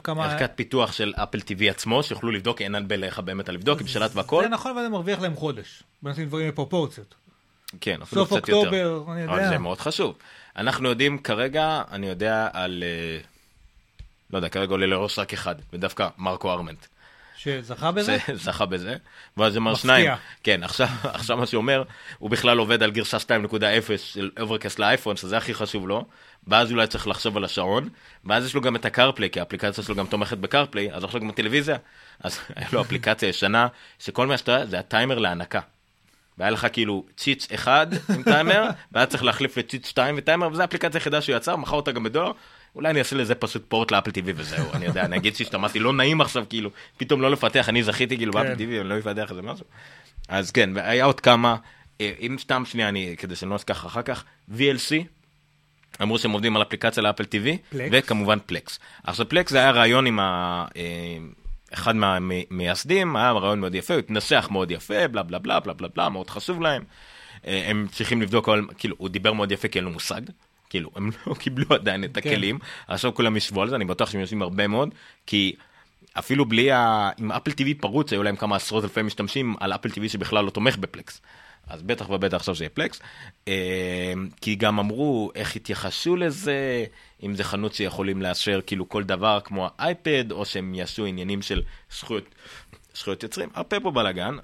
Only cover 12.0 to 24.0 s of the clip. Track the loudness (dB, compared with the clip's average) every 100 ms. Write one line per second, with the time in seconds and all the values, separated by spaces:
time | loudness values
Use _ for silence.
12 | -6 -2 0 0 0 -2 -4 -4 -4 -4
13 | -6 -8 -12 _ _ _ -20 _ _ -20
14 | -20 _ _ -6 -4 -2 -2 2 2 2
15 | 0 -4 -6 -6 -6 -8 -10 -6 -6 -2
16 | -4 -4 -6 -4 -2 -4 -6 -14 -20 _
17 | -20 -20 -20 -12 -8 -8 -8 -4 -2 0
18 | 0 0 -2 -6 -6 -2 -2 -2 -4 -10
19 | -12 -20 -12 2 2 4 2 2 6 8
20 | 6 2 -6 -4 2 2 0 0 0 0
21 | -6 -6 -2 -2 0 0 2 2 0 -8
22 | -18 -12 -2 2 6 6 6 4 4 2
23 | -2 -2 2 0 2 0 2 2 2 -2